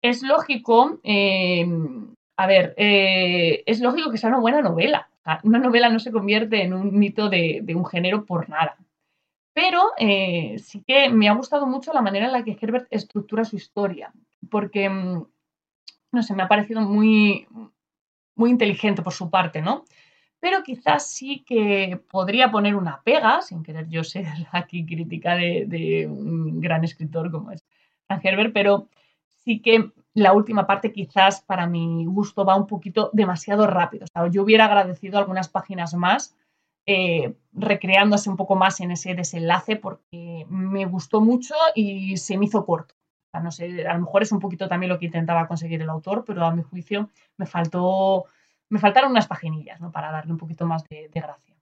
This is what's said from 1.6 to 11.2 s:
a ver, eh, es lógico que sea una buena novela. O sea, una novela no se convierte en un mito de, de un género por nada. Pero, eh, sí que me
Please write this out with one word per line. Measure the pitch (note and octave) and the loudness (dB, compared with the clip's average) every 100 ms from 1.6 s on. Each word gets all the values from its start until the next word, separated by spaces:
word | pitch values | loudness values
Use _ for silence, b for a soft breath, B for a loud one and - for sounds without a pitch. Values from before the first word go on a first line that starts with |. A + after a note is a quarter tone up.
| F3 E3 D#3+ B2+ G#2+ - _ - | 0 -2 -4 -8 -16 -18 _ -4
a | F#3+ | 4
ver, | G3 F3 - | 4 4 0
eh, | G#3 G3+ F#3+ F#3+ F3+ F3+ E3 D3+ - | 4 4 4 2 2 2 2 2 0
es | A3+ | 0
lógico | A#3+ C#4 D#4 | 2 0 -2
que | A3 | -2
sea | A3+ | 0
una | B3+ | 2
buena | A#3 D4 | 4 2
novela. | A#3 E3 G#3+ D4+ - _ | 2 2 2 0 -2 _
O | |
sea, | - D#3 | -4 -2
una | G#3+ A#3 | 4 4
novela | B3+ A#3+ A#3+ | 4 4 4
no | A3+ | 2
se | A3+ | -2
convierte | A3+ G3 G#3 A3 G#3+ | -4 0 0 0 0
en | F3+ | 0
un | F#3 G3 G3+ | -2 0 2
mito | G3+ G3+ G#3 | 2 2 0
de, | F#3 E3 D#3 | 2 0 -2
de | G#3 E3 | -4 -4
un | F3 | -2
género | F3 F3+ G#3 G#3 | -2 0 -2 -2
por | F3 - | -6 -4
nada. | D#3 D#3 - _ _ _ _ _ _ _ | -2 -4 -4 _ _ _ _ _ _ _
Pero, | - F4+ F4 G4+ - | -2 0 4 2 2
eh, | A3 G3 F#3+ F3 C#3 G#2+ | 2 2 2 -2 -4 -8
sí | - G3+ - | -14 -20 2
que | C4 C#4 | 4 6
me | A3+ | 6